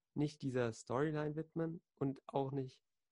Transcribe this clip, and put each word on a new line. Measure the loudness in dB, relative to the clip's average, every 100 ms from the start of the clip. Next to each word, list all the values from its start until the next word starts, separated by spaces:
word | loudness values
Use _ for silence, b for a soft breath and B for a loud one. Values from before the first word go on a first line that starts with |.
| _
nicht | 0 0 0
dieser | 0 2 2
Storyline | 0 -2 2 2 0 -2 -4
widmen | -6 -2 -2 -4 -12 _
und | -2 0 -2
auch | -2 0
nicht | -2 -4 -8 _ _ _